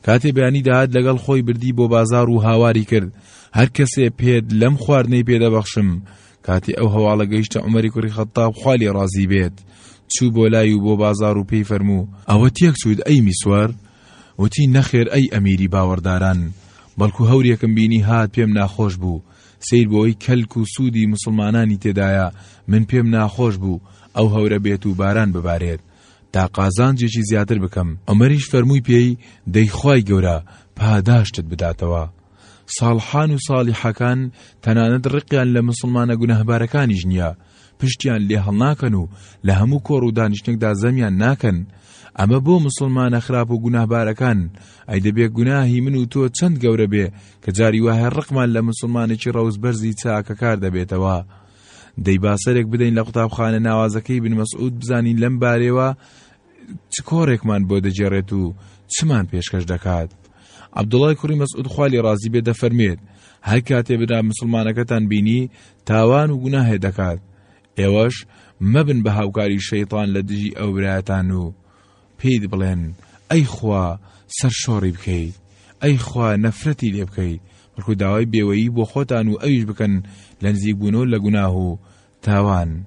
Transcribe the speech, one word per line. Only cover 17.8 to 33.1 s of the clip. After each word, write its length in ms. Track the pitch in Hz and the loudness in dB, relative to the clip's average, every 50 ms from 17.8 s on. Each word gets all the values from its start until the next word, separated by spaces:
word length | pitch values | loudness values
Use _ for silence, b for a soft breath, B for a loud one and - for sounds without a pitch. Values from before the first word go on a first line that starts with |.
| 110 110 113 110 101 104 | 2 4 4 2 2 2
هات، 200 | 117 113 113 107 - | 2 2 0 0 0
پێم 160 | 117 113 107 104 104 | 0 0 2 2 0
ناخۆش 360 | 98 95 - - 110 101 90 90 | 0 -2 -2 -2 -2 -2 -2 -4
بوو. 200 | 92 92 85 80 b b b b b b b b - - | -4 -4 -4 -6 b b b b b b b b -6 0
سیر 200 | 123 120 117 104 | 2 2 4 4
بۆی 260 | 104 104 107 117 113 - - | 2 2 2 2 0 -2 -2
کەلک 280 | - 127 123 113 110 - | 0 0 0 0 -2 -4
و 80 | 120 110 104 | -6 -6 -4
سوودی 380 | - - 131 127 113 113 110 107 107 | -4 -2 -2 0 0 0 0 0 0
مسلمانانی 680 | 101 - 113 110 107 104 104 110 117 113 110 104 98 | -2 -4 -2 -2 -2 0 0 0 2 2 2 0 0
تێدایە، 460 | - 107 98 98 98 98 98 98 95 90 B B B B B B B - | -2 -2 0 0 0 2 2 0 0 -2 B B B B B B B 0
من 120 | 98 110 110 101 | 2 2 2 2
پێم 160 | 127 127 117 117 113 | 0 0 2 2 2
ناخۆش 400 | 110 107 104 101 117 123 117 101 95 | 2 0 -2 -2 0 0 0 0 -2
بوو 200 | 95 98 90 85 B B B B B B _ | -4 -4 -4 -4 B B B B B B _
ئەو 100 | 104 110 110 104 | 0 2 2 2
هەورە 240 | 110 107 107 104 104 101 | 2 2 2 0 0 0
بێت 220 | 104 101 95 - | -2 -2 -2 -2
و 80 | 107 95 90 | -4 -2 0
باران 300 | 98 98 101 110 110 101 90 | 0 0 2 2 2 0 0
ببارێت، 460 | 87 82 87 85 85 87 87 82 80 _ b b b b b b b b b | -2 -2 -2 -2 -2 -2 -4 -4 -6 _ b b b b b b b b b
تا 100 | - 95 95 92 - | -2 0 0 0 0
قازانجێکی 680 | - 95 98 92 98 123 131 135 127 120 117 110 117 110 101 | -2 -2 0 2 2 2 2 2 0 0 -2 -2 -2 -2 0
زیاتر 280 | 110 107 104 98 117 107 95 | 0 0 0 0 -2 -2 -2
بکەم.» 240 | 90 - 104 90 85 80 87 - - | -4 -4 -4 -4 -4 -6 -8 -4 0
عومەریش 340 | 104 104 117 135 147 147 131 - | 4 4 6 6 4 2 0 0
فەرمووی 340 | - 131 120 127 139 139 123 131 | 0 2 2 4 2 0 2 4
پێی: 300 | 120 120 120 123 120 120 B B B B B - 87 | 4 4 4 2 0 -4 B B B B B 0 2
«دەی 140 | 107 110 104 - | 2 2 2 0
خوای 300 | - - 143 139 127 107 98 | 0 2 4 4 4 4 2
گەورە، 300 | 101 95 92 90 85 78 85 B B B B B _ | 2 2 2 2 0 -2 -6 B B B B B _
پاداشتت 680 | - 107 110 107 104 95 113 - 117 107 98 - - 82 80 | -2 0 2 2 2 4 4 4 4 4 0 -4 -10 -8 -8
بداتەوە.» 540 | 87 80 90 85 82 - 87 85 87 85 80 80 - _ b b b b b b b b b b - - | -6 -4 -4 -4 -4 -4 -4 -4 -2 -4 -4 -8 -12 _ b b b b b b b b b b -6 -2
ساڵحان 520 | 113 117 117 113 110 - | 0 0 0 0 -2 -2